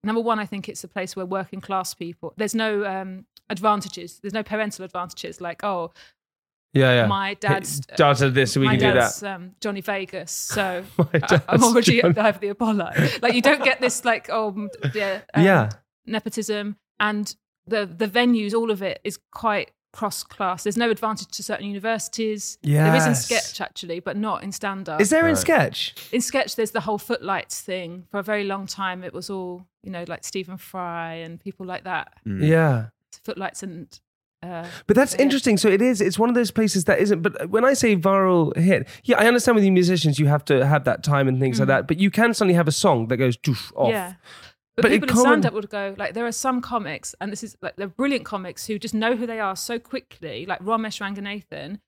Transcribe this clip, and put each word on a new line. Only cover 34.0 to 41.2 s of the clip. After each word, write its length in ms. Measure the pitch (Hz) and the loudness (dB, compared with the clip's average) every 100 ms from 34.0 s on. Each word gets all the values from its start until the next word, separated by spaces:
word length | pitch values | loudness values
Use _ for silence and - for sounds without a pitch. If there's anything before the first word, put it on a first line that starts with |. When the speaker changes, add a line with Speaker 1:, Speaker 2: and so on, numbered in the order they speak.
| _ _ _ _ | _ _ _ _
Speaker 1:
uh, 220 | 175 170 175 - - | -14 -12 -14 -16 2
Speaker 2:
But 80 | 208 | 4
that's 180 | 269 - | 4 4
Speaker 1:
yeah. 60 | |
Speaker 2:
interesting. 340 | 277 269 254 202 | 2 4 2 4
So 120 | 214 | 6
it 120 | 196 | 6
is, 200 | 247 220 | 4 2
it's 160 | 196 190 | 0 2
one 100 | 233 | 2
of 60 | 240 | 2
those 160 | 233 | 2
places 340 | - 220 190 170 | 2 2 2 2
that 140 | 151 | 4
isn't, 220 | 202 180 | 4 2
but 280 | 170 - 165 | 0 -4 -2
when 160 | 208 269 | 2 4
I 80 | |
say 220 | 277 233 196 | 4 4 4
viral 600 | 185 196 190 180 151 - | 4 4 4 4 2 2
hit, 300 | 175 185 - - | 4 4 0 -8
yeah, 140 | - 233 | 0 4
I 60 | 220 | 6
understand 280 | 240 - 226 | 6 4 6
with 80 | |
you 80 | 196 | 6
musicians, 480 | 185 175 180 156 135 | 6 4 4 2 2
you 80 | 147 | 4
have 180 | 147 - | 2 4
to 200 | 139 135 | 4 6
have 160 | 147 135 | 4 2
that 180 | - | 0
time 240 | - 143 | 2 2